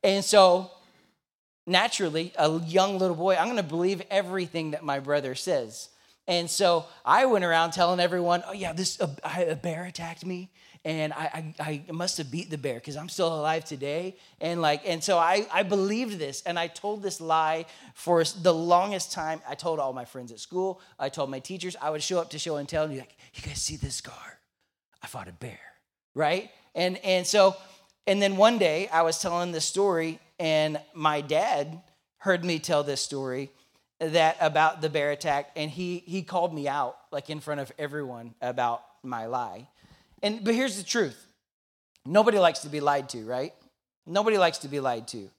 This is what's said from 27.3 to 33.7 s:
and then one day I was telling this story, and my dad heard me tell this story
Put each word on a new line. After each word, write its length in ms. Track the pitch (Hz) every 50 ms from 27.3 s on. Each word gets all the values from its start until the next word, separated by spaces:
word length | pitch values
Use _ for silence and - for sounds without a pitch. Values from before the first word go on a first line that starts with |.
| - 208 190 190 185 - - - - - _ _ _ _ _
and 160 | - 190 202
then 160 | 202 196 196 185
one 220 | 208 226 240 226
day 280 | 202 165 151 165 190 -
I 120 | 160 165
was 180 | 165 165 160 -
telling 320 | - 190 170 175 175 180
this 140 | 170 160 151
story, 540 | - - 190 202 202 180 165 160 160 160 - _ _ _ _
and 420 | 175 160 156 156 151 156 151 151 - - _
my 280 | 165 151 156 151 147
dad 600 | 147 143 151 156 196 247 247 147 147 151 160 170 _ _ _ _ _ _ _ _
heard 280 | - 196 185 175 170
me 140 | 180 170 160
tell 240 | 156 - 170 147 147
this 180 | 143 139 131
story 480 | - - 143 139 135 131 127 131 139 135 _ _ _ _